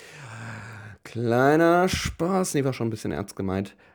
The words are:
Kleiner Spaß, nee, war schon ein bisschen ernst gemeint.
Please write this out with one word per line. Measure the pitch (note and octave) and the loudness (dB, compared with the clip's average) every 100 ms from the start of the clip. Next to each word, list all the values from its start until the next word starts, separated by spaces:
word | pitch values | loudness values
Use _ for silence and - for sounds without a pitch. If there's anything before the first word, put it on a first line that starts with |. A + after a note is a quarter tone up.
| - - B2+ A2+ A2+ A2 G#2+ A2 - - | -18 -18 -18 -14 -14 -14 -14 -16 -18 -18
Kleiner | - A#2 A#2 A#2+ C3+ D#3 E3+ F3 F#3 | -12 -4 2 4 6 6 6 6 4
Spaß, | F#3 - - E3+ F#3+ F#3 D3+ | 0 -4 -2 0 0 0 0
nee, | |
war | C3+ | -2
schon | B2 A2+ | -2 -4
ein | |
bisschen | A2 G2 | -4 -4
ernst | D#2 G#2 - | -4 -6 -6
gemeint. | F#2+ F#2+ G2 - _ | -2 -2 -2 -10 _